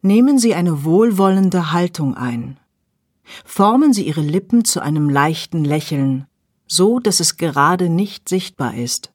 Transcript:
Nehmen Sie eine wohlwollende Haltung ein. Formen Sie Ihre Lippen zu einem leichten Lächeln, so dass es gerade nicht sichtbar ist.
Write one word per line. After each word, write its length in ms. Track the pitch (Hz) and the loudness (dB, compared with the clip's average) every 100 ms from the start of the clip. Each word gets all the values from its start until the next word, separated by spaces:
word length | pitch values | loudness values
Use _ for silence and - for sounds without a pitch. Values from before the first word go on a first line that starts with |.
| 190 | 4
Nehmen 320 | 208 254 277 | 4 4 4
Sie 160 | 226 | 2
eine 300 | 170 175 151 | 0 0 -2
wohlwollende 880 | 147 175 226 196 190 190 190 180 160 | 0 2 4 2 2 4 2 0 -2
Haltung 440 | 170 175 170 143 - | -2 -2 -2 -4 -4
ein. 440 | 123 120 127 135 _ _ _ _ _ _ _ - - | -6 -6 -10 -14 _ _ _ _ _ _ _ -20 -16
Formen 480 | - 202 254 302 | 0 2 4 4
Sie 120 | 214 170 | 2 -2
Ihre 140 | 151 | -4
Lippen 460 | 151 175 190 233 226 | -2 -2 0 0 0
zu 160 | - | -4
einem 280 | 143 151 147 | -2 -2 0
leichten 540 | 139 147 160 - 165 | 2 0 -2 -6 -4
Lächeln, 640 | 143 151 147 143 135 131 139 _ _ _ _ | -2 -2 -2 -2 -2 -2 -8 _ _ _ _
so 320 | - 190 247 | 0 2 2
dass 220 | 226 180 | 0 0
es 160 | 160 - | -2 -2
gerade 500 | 165 143 143 180 180 | -4 2 2 2 0
nicht 380 | 165 196 - - | 0 -2 -8 -6
sichtbar 480 | 190 185 _ 123 107 | -6 -6 _ -8 -6
ist. 380 | 120 - - | -8 -8 -10